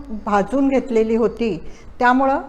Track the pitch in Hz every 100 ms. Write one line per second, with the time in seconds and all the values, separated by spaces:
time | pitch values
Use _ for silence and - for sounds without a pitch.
0 | - 214 220 202 196 269 277 262 247 226
1 | 220 226 240 233 233 160 - - - -
2 | 247 254 269 285